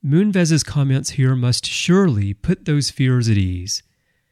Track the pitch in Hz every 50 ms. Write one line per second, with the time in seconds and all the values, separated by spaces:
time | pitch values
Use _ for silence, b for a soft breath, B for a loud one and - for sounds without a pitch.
0 | b 139 143 175 202 214 185 190 175 156 165 147 - - - 147 139 135 131 135
1 | - - - - 131 127 135 127 123 123 123 - - - - - - - 175 190
2 | 202 175 120 101 101 98 101 - - - 185 - - - 147 147 131 - - -
3 | 135 127 127 123 117 113 107 101 95 92 90 90 90 95 - - - _ _ _
4 | _ _ _ _ _ _